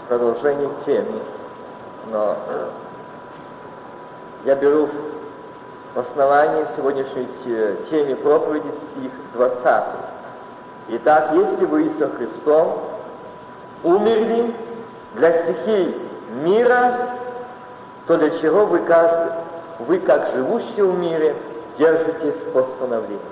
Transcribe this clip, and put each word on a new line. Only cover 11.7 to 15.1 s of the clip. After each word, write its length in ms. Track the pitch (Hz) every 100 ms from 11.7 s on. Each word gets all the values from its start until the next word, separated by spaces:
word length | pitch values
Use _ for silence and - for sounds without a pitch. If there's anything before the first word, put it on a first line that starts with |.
| 151 156 -
со 120 | 139
Христом 720 | - - - - 151 170 - - - - - - - - - - - 330
умерли 680 | 370 427 440 427 226 240 - - - - - -